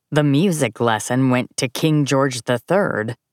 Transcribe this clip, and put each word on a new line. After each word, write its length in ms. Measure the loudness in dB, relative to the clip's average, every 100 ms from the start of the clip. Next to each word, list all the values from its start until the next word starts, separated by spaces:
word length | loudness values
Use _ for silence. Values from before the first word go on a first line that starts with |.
| _
The 120 | 0
music 560 | 2 2 2 2 -2 0
lesson 500 | 0 0 -2 0 2
went 260 | 0 -2 -6
to 120 | -6
King 360 | -2 0 0
George 380 | 2 2 0 -2
the 160 | -4 -4
third 560 | 0 0 0 -2 -6 -8 _